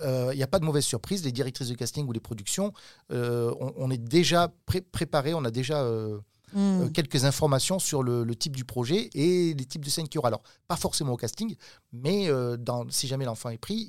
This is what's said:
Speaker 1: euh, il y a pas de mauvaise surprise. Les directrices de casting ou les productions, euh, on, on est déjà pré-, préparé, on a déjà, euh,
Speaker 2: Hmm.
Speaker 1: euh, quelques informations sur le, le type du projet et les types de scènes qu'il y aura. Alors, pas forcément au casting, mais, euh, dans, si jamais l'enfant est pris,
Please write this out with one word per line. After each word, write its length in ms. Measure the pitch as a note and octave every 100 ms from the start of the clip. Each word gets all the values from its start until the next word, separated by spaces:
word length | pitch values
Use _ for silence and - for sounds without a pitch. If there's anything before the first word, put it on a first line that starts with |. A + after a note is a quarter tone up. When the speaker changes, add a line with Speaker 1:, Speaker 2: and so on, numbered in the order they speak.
Speaker 1:
euh, 280 | D3+ C3 B2+
il 80 | C#3
y 40 |
a 40 | C3+
pas 120 | G3
de 60 | D#3
mauvaise 200 | D3 C3+
surprise. 400 | A2+ - G3 D3+
Les 80 |
directrices 340 | A#2+ C3 B2 B2
de 80 | A#2+
casting 320 | A#2+ - C#3
ou 60 |
les 80 | A2+
productions, 500 | - A2+ G2+ - G3+ - - - -
euh, 420 | B2 A#2+ A#2+ A#2 -
on, 140 | C3 -
on 160 | C3
est 60 | C3
déjà 560 | A#2 D#3+ D3+ E3+ E3+ - -
pré-, 140 | F#3
préparé, 540 | - - E3 D#3 C3+
on 100 | E3
a 80 | B2
déjà, 300 | A2+ C3 D3+
euh, 380 | B2 A2+ A2 G#2 G#2 _ _
Speaker 2:
Hmm. 300 | G3+ G3 F#3+
Speaker 1:
euh, 60 | E3+
quelques 360 | D#3 D3 D3 C3
informations 520 | - D#3 C3+ - F#3+
sur 260 | - D3
le, 200 | B2+ A#2+
le 100 | A#2
type 220 | A2+ D#3+ C3+
du 80 |
projet 460 | B2+ B2 A#2+ F#3 A#3+
et 400 | - D#3+ F3+ E3+
les 120 | D3+ C3
types 180 | D#3+
de 60 | C#3+
scènes 160 | D#3 D#3
qu'il 80 | D#3
y 40 |
aura. 100 | B2+
Alors, 140 | A2 - - -
pas 80 | E3+
forcément 340 | F#3+ - C#3+
au 60 | A#2+
casting, 400 | A#2 - A3 E3+ - - _
mais, 380 | A#2+ C3+ G3+ F#3+
euh, 260 | C3+ B2 A#2+
dans, 340 | A#2+ B2 A#2+
si 160 | B2+ C3+
jamais 200 | C3+ C3
l'enfant 240 | A2 B2
est 80 | A2+
pris, 280 | - G#3+